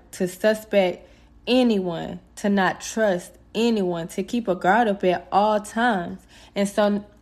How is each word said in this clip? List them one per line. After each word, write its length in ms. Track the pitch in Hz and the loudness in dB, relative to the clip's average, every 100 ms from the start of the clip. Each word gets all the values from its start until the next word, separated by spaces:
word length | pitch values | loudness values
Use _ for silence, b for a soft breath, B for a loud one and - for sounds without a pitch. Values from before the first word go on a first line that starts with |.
| - | -16
to 160 | - 185 | -6 -6
suspect 800 | - 214 214 - 202 180 - b b b _ - | 0 0 0 0 2 2 -2 b b b _ 0
anyone, 720 | 254 240 202 180 160 156 180 - - | 2 4 2 -2 -6 -8 -10 -16 -4
to 120 | 208 | 0
not 320 | 196 180 - | 2 2 0
trust 560 | - 220 214 180 - - - | -8 0 0 0 -4 -20 -10
anyone, 560 | 202 233 220 180 170 170 | -2 0 0 -2 -4 -6
to 140 | - | -8
keep 260 | 190 240 214 | -4 -4 -2
a 60 | 180 | 0
guard 340 | 180 220 226 | 2 4 2
up 160 | 202 185 | 2 0
at 200 | 170 - | 0 0
all 300 | 190 214 214 | 2 2 0
times. 580 | 208 226 240 190 170 190 _ B B | -2 -2 0 0 -4 -10 _ B B
And 140 | 202 202 | -4 -2
so 380 | 214 208 202 - - | 2 2 0 -6 -8